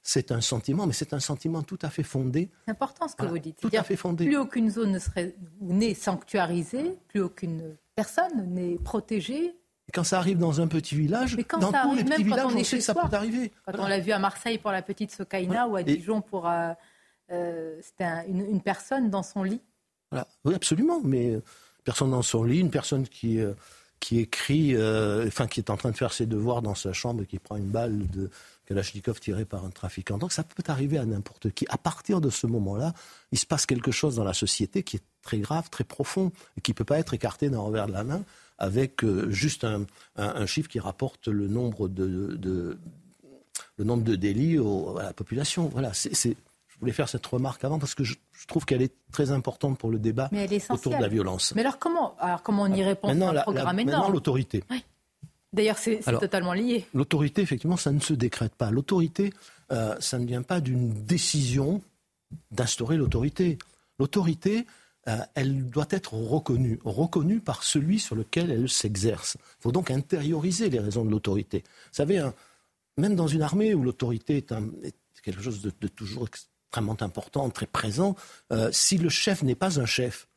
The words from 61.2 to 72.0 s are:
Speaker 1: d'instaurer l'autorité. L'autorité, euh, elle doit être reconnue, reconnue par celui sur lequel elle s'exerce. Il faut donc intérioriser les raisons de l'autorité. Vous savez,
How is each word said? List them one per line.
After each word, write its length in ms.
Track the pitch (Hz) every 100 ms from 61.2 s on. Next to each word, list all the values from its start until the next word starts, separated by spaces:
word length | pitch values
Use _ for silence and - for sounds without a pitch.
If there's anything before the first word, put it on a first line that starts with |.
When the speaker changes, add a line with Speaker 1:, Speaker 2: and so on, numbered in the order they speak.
| - 151 127 131 135 196 - _ _ _ _ - _
Speaker 1:
d'instaurer 460 | 107 120 - 117 160
l'autorité. 600 | 131 123 139 - 180 143 - _ _ -
L'autorité, 680 | 139 208 170 156 190 220 240 - _ _ -
euh, 100 | 110 - -
elle 340 | 135 139 127
doit 160 | 143 147
être 240 | 190 - 110
reconnue, 640 | 113 151 156 123 123 107
reconnue 560 | 110 101 170 175 156 220
par 220 | 180 -
celui 380 | - 151 151 214
sur 160 | - 110
lequel 340 | 107 170 170
elle 180 | 113 127
s'exerce. 720 | - 107 98 110 101 - - - _
Il 40 |
faut 80 | 120
donc 200 | 151 170
intérioriser 800 | 131 143 175 147 160 170 180 220
les 80 | 123
raisons 260 | 104 110 110
de 60 |
l'autorité. 480 | 107 - 98 95 92 -
Vous 260 | - -
savez, 200 | -